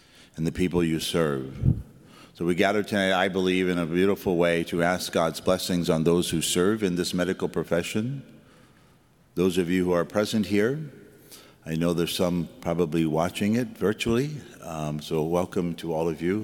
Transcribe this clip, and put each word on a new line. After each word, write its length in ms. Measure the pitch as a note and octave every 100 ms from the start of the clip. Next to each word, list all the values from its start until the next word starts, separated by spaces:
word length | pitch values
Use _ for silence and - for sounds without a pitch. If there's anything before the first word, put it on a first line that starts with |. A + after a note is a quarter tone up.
| - - -
and 100 | -
the 60 | D#2+
people 320 | E2+ F2+ F2
you 160 | E2 D#2+
serve. 580 | - F2 D#2 C2+ C2 - G1+ - - - - - -
So 100 | -
we 120 | F2 F2
gather 260 | G2 G#2
tonight, 300 | - G#2 F#2+
I 160 | F#2 G2
believe, 400 | F#2 F#2 F#2 F2+
in 100 | F2
a 80 | D#2+
beautiful 500 | F2 G2 F#2+ G2 E2+
way 280 | F2 E2+
to 180 | E2 F2
ask 300 | E2+ F2+ -
God's 280 | F#2 E2 D#2
blessings 480 | F#2 F#2 - F2+ E2
on 140 | D#2+
those 260 | D#2+ F2 E2
who 120 | D#2+
serve 400 | - F2+ F#2+ A2
in 140 | F#2+ F2
this 180 | E2+
medical 340 | F2+ F2 F#2 F2
profession. 760 | E2+ D#2+ E2+ E2+ A2 A#2+ C#3 - - - - - _ _ _ _ _ _ E2+
Those 220 | F#2 F2
of 120 | E2+
you 140 | F#2
who 80 | F2+
are 120 | F2
present 420 | D#2+ G#2 G#2 A2 F#2+
here, 440 | G2+ A2+ D3+ D3+ - - - - - - -
I 120 | D#2 D#2+
know 160 | E2+
there's 240 | E2+ E2+ -
some 320 | F2+ F2 D#2+ -
probably 460 | F2 E2+ E2 E2 D#2+
watching 480 | D#2 F2 - G#2
it 240 | A#2 A2+ -
virtually, 540 | G2 G#2+ A2+ A#2 D3 C#3+ - -
um, 360 | E2+ D#2 D2+ D2+
so 220 | - D#2+
welcome 500 | D#2+ F2 F2+ G2+ F2 E2
to 180 | E2
all 140 | D#2+ E2+
of 120 | D2+
you. 200 | E2+ G#2+